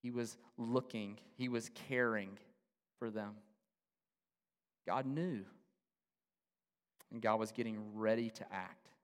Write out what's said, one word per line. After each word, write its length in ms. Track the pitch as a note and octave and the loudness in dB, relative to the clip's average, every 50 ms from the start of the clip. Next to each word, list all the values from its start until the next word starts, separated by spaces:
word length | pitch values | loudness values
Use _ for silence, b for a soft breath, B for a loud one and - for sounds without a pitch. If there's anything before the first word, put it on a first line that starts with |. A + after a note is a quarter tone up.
He 100 | - B2 | -6 -2
was 260 | A#2+ A#2+ A#2+ A2+ - - B B B - | 0 0 -2 -2 -4 -10 B B B -4
looking. 600 | A#2 A2+ A#2+ B2+ B2+ B2+ - A2+ G#2 G2+ G#2 - - - - - | -2 4 4 4 2 2 -6 -6 -6 -6 -8 -10 -16 -20 -8 -4
He 100 | C3 B2+ | -2 0
was 220 | B2 A#2 A2+ - - - - - | 0 -2 -2 -4 -12 -14 -6 0
caring 500 | C3+ B2 B2 A#2+ A2+ G#2+ G2+ G2 G2+ G#2 - - - _ _ _ _ _ _ _ _ _ | 4 4 6 6 4 2 -2 -4 -10 -14 -18 -20 -20 _ _ _ _ _ _ _ _ _
for 100 | B2 A#2 | -4 -4
them. 260 | G#2 A2 G#2 G#2 G#2+ G#2+ - _ _ _ _ _ _ _ _ _ _ _ _ _ _ _ _ _ _ _ _ _ _ _ _ _ _ _ _ | -2 -2 -4 -4 -8 -12 -18 _ _ _ _ _ _ _ _ _ _ _ _ _ _ _ _ _ _ _ _ _ _ _ _ _ _ _ _
God 200 | - F2 B2+ C3 | -2 0 0 0
knew. 400 | C3+ C3+ D3+ E3+ F#3 D#3 G#2+ F#2+ - - - _ _ _ _ _ _ _ _ _ _ _ _ _ _ _ _ _ _ _ _ _ _ _ _ _ _ _ _ - _ | 0 0 0 0 0 -2 -4 -6 -8 -14 -20 _ _ _ _ _ _ _ _ _ _ _ _ _ _ _ _ _ _ _ _ _ _ _ _ _ _ _ _ -20 _
And 100 | - A#2 | -10 0
God 180 | A2 A2 A2 A2 | 4 4 4 6
was 140 | A2 A2 A2 | 4 0 0
getting 420 | - A#2 A2+ A2 G#2+ G#2+ G#2+ G#2 | 0 0 0 0 -4 -6 -6 -4
ready 360 | G#2+ A2 A2 A2+ A#2 A#2+ A2+ | 0 4 4 4 4 4 0
to 220 | - - G#2+ - F#2+ | -2 -6 -10 -6 -6
act. 360 | F#2+ F#2 F#2 - - _ - - _ | -6 -6 -8 -12 -16 _ -20 -20 _